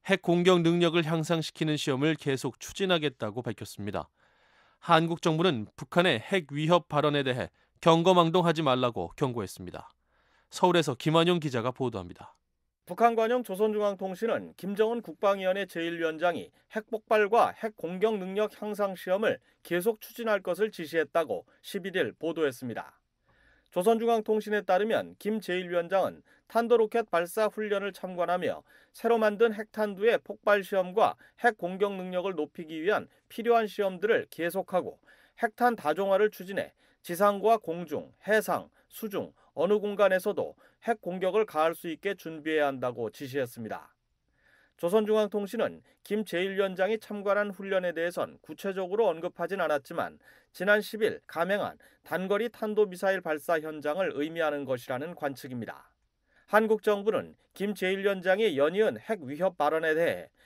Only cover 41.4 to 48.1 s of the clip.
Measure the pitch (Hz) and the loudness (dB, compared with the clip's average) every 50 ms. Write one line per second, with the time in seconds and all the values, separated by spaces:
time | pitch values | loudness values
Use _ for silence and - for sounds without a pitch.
41.4 | 220 214 - 156 156 165 170 - - 175 156 - - 196 196 185 - 165 160 156 | 0 0 0 0 2 0 0 -2 -6 -10 -8 -6 -6 -6 -6 -6 -10 -12 -12 -8
42.4 | 147 156 156 156 147 139 135 127 123 123 120 120 117 107 - - 147 131 123 143 | -4 -2 0 2 2 0 0 -2 -4 -4 -4 -4 -6 -6 -6 -8 -12 -6 -4 -4
43.4 | 131 120 - 123 113 107 95 82 - - _ _ _ _ _ _ _ _ _ _ | -4 -4 -6 -10 -10 -10 -10 -10 -12 -16 _ _ _ _ _ _ _ _ _ _
44.4 | _ _ _ _ _ _ _ - - 170 185 220 214 208 214 214 214 202 208 208 | _ _ _ _ _ _ _ -6 -2 2 2 2 2 2 2 2 2 0 -2 -4
45.4 | 202 190 - 226 190 - - 160 - _ _ _ - - 202 214 214 - - 170 | -6 -4 -2 -2 -2 -2 -4 -8 -20 _ _ _ -8 -4 -4 -4 -4 -2 -2 -2
46.4 | 185 196 190 190 202 196 185 180 185 196 220 220 - - 208 208 190 202 196 208 | -2 -2 0 0 -2 0 0 0 0 0 0 -2 -6 -8 -10 -4 -2 0 0 0
47.4 | 208 208 196 - 196 196 196 190 180 180 170 160 165 175 | 0 -2 -6 -8 -6 -2 -2 0 0 -2 -2 -2 -2 -2